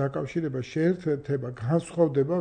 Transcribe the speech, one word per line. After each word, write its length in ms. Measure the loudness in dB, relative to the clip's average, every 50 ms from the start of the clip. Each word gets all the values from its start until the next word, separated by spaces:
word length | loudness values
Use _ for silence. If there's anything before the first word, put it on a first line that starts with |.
დაკავშირება, 600 | -2 -2 -2 -4 -6 -4 -4 -4 -2 -2 -4 -4 -6
შეერთება, 840 | -4 -2 2 2 2 2 0 0 -2 -2 -2 -2 -2 -2 -2 -4 -6 -8
განსხვავდება 840 | -6 -2 0 2 2 0 0 2 2 4 4 4 4 2 2 2 0